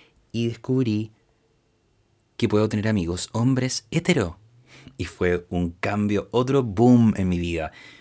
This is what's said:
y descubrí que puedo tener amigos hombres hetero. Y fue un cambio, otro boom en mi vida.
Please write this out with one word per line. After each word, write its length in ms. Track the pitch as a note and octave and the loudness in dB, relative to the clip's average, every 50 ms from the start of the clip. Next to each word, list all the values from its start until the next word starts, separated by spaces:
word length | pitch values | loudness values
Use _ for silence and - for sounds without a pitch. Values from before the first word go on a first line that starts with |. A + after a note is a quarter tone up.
| - _ _ _ _ _ - | -20 _ _ _ _ _ -6
y 160 | A2+ A#2 A#2 | -4 -4 -4
descubrí 640 | A2+ - - - B2+ C3 C3 A2+ G#2+ G#2+ A2+ A2 - _ _ _ _ _ _ _ _ _ _ _ _ _ _ _ _ _ _ _ _ _ _ _ _ | -6 -6 -6 -4 -2 0 0 0 -2 -2 -4 -6 -12 _ _ _ _ _ _ _ _ _ _ _ _ _ _ _ _ _ _ _ _ _ _ _ _
que 120 | - A#2+ G2+ | -4 -2 0
puedo 200 | G#2+ G#2+ G#2+ G#2+ | 0 0 0 0
tener 200 | A2 G#2+ G2+ A2 | 0 -2 0 0
amigos 400 | A2 G2+ E2+ E2+ F2+ F2+ - - - | 0 0 -2 -2 -4 -6 -8 -6 -4
hombres 540 | A2 A#2 C3 C3+ B2 B2+ C3 - - - _ | -2 0 0 0 0 -2 -2 -4 -6 -8 _
hetero. 480 | - E3 F3 - E3+ C#3+ G2 E2+ - - - _ _ _ _ _ - - - - - | -4 -2 0 0 0 0 0 -2 -6 -12 -20 _ _ _ _ _ -20 -20 -20 -16 -12
Y 80 | - - | -10 -10
fue 420 | - - - F2+ F2+ F2 F2 - - | -10 -6 -2 0 0 0 0 -2 -4
un 200 | F#2 F2 F2 F2 | -4 -4 -2 -4
cambio, 580 | E2+ - - G#2+ G#2 G#2 G#2 G#2 G#2 G2 - - | -4 -6 -6 -4 -2 -2 0 0 0 -2 -2 -2
otro 320 | - A#2+ B2+ C3 C3 C#3 B2+ | -2 -2 0 2 0 0 0
boom 520 | A2+ F#2 G2 A#2+ B2 B2 A#2+ A#2 A2 - | 0 2 4 6 8 8 8 6 4 4
en 120 | G2+ F#2+ F2+ | 2 0 0
mi 100 | F2+ F2 | 0 -2
vida. 340 | F2 E2+ E2+ E2 D#2 D#2 - - - - - - | -2 -2 -4 -4 -6 -8 -10 -16 -20 -20 -20 -20